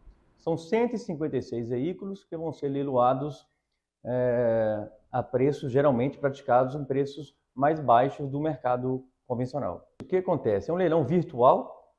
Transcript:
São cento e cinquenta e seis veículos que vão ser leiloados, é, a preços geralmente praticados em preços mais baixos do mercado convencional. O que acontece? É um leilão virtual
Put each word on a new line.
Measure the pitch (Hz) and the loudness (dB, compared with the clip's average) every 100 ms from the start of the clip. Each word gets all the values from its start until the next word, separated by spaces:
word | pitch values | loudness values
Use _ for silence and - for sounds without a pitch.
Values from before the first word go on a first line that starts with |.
| - - _ _ | -20 -20 _ _
São | - 165 | -4 -4
cento | - 220 240 233 | -2 0 0 -2
e | |
cinquenta | - 156 151 131 | -8 -6 -4 -4
e | |
seis | 127 117 117 | -4 -6 -4
veículos | 123 147 185 196 196 _ | -4 -4 -6 -10 -12 _
que | 165 | -8
vão | 160 | -8
ser | - 143 | -6 -6
leiloados, | 139 143 127 123 135 147 143 _ _ _ _ _ _ | -4 -2 2 2 2 -4 -10 _ _ _ _ _ _
é, | 110 123 123 120 117 113 110 107 107 - _ | -6 -2 0 2 2 2 0 -2 -6 -14 _
a | 127 | -6
preços | 117 123 135 143 143 | -2 2 2 0 -2
geralmente | 120 147 120 131 - | 2 4 4 0 -2
praticados | 139 131 - 123 131 147 | -4 -4 2 2 2 -2
em | |
preços | 135 135 139 143 147 _ _ - | -4 -2 -2 -6 -16 _ _ -2
mais | 143 160 | 0 0
baixos | 131 117 135 139 143 | 4 4 4 -2 -6
do | 139 | -4
mercado | 156 151 123 123 127 131 - _ _ | -4 -4 -2 -2 -2 -4 -8 _ _
convencional. | 120 127 147 107 85 - _ | -4 -4 -4 -6 -8 -12 _
O | - | -2
que | 185 | -2
acontece? | 185 165 117 101 95 | 0 0 2 0 0
É | |
um | 170 | 0
leilão | 180 160 123 | 2 2 2
virtual | 175 160 127 123 190 262 - _ | 2 0 4 6 6 2 -12 _